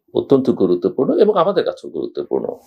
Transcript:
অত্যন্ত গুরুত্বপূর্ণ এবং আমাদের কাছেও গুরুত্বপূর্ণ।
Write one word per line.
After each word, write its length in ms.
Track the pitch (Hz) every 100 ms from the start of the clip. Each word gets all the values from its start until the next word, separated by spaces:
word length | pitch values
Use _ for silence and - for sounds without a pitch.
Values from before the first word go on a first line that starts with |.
| _
অত্যন্ত 360 | - - 135 131
গুরুত্বপূর্ণ 680 | 92 92 90 95 - 143 -
এবং 180 | 202 202
আমাদের 280 | 165 175
কাছেও 260 | - - -
গুরুত্বপূর্ণ। 560 | 80 - - 71 65 55 -